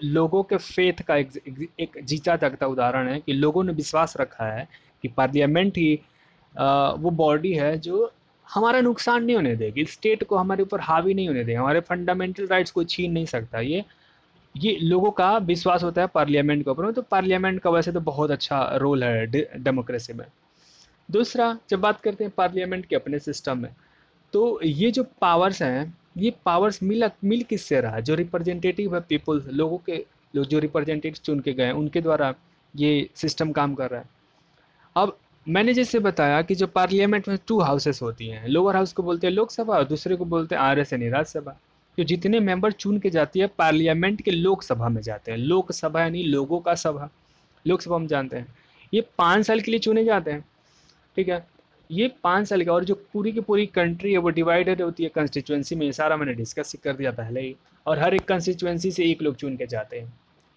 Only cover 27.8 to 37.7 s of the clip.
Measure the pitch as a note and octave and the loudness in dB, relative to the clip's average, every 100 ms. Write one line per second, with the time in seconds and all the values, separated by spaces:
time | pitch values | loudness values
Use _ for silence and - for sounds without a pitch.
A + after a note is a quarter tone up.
27.8 | A#2 A2+ A#2 D#3+ F3 F3 E3+ F3 F#3 F3 | 0 -4 -2 0 0 -2 -2 -2 -2 0
28.8 | G3+ F3 E3+ D3 - D3+ C3+ C#3 D#3+ F3 | -2 -2 0 -2 0 -2 -2 -2 0 -2
29.8 | - E3 - _ _ C#3 C#3 D3+ D3+ D#3 | -6 -8 -8 _ _ -4 0 0 0 -2
30.8 | D3 D#3 D#3+ D#3 - D3 C3+ C3 B2 C#3+ | -2 -4 -4 -8 -4 -2 -2 0 0 0
31.8 | D3+ E3+ E3 D#3 D3 C3 _ _ _ D3 | -2 0 2 2 2 -2 _ _ _ -2
32.8 | D3 D3 - - D#3+ - D#3+ D3+ C#3+ C3+ | 2 2 -2 -6 -6 -2 -2 0 -2 -2
33.8 | B2+ B2 B2+ _ _ _ _ _ _ _ | -6 -6 -12 _ _ _ _ _ _ _
34.8 | _ - G3+ - _ _ - F3 A3+ B3 | _ 0 0 -2 _ _ -2 2 4 2
35.8 | B3 A#3+ G3+ E3+ C#3+ D3 E3+ F#3 F#3 F#3 | 2 2 0 2 2 2 2 0 0 2
36.8 | F#3 G3 G3+ G#3 G3+ G3 - A3+ D3+ | 2 4 2 2 -2 -6 -2 0 2